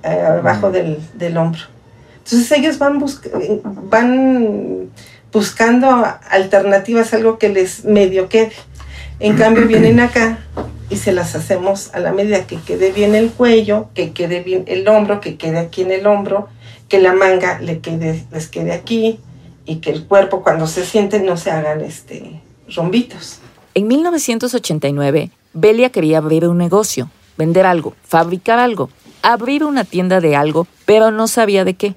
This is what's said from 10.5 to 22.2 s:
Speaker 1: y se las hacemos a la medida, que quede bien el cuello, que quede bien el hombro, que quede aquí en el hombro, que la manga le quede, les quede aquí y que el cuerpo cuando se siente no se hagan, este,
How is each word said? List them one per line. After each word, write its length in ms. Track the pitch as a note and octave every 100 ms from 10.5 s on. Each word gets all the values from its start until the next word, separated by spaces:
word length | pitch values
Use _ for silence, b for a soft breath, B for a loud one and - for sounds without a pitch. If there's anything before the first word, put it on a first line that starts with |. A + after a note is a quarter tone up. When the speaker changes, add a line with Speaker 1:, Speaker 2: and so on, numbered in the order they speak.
| - - - -
Speaker 1:
y 80 | G3
se 140 | -
las 240 | F3+ E3 D#3
hacemos 580 | D#3+ F#3 F#3 G3 -
a 60 | -
la 120 | C3
medida, 340 | F#3+ G#3 G3+ F#3
que 120 | E3
quede 340 | D#3+ F3+ F#3+
bien 240 | G3 G#3 G#3+
el 140 | A#3
cuello, 600 | A3+ A#3+ A3+ G#3 G#3 A3
que 180 | - E3
quede 300 | D#3+ E3+ F3
bien 220 | F3 F#3 F#3
el 200 | F#3 G3
hombro, 340 | G#3+ G3+ G3+
que 160 | - D#3
quede 220 | D#3+ E3
aquí 220 | E3 F#3
en 80 | F#3
el 160 | F#3+ G3+
hombro, 420 | G3+ G3 G3 G#3 B B B _
que 120 | G3
la 140 | F3+
manga 460 | F#3 F#3+ F#3 F3+ E3
le 180 | E3 D#3+
quede, 460 | E3+ E3 D#3+ D#3+ -
les 160 | D#3+ D#3+
quede 260 | E3+ E3+
aquí 460 | F3 - A3+ A3 A3+ - B B B -
y 120 | D#3+
que 100 | D#3
el 160 | D#3 -
cuerpo 340 | G3 F#3+ F#3+
cuando 240 | F3+ D#3+ D#3+
se 180 | F3+
siente 360 | F3+ A3 G3 G#3+
no 180 | F#3+ E3+
se 140 | G3
hagan, 300 | D#3+ D3+ D#3
este, 600 | D3+ - - -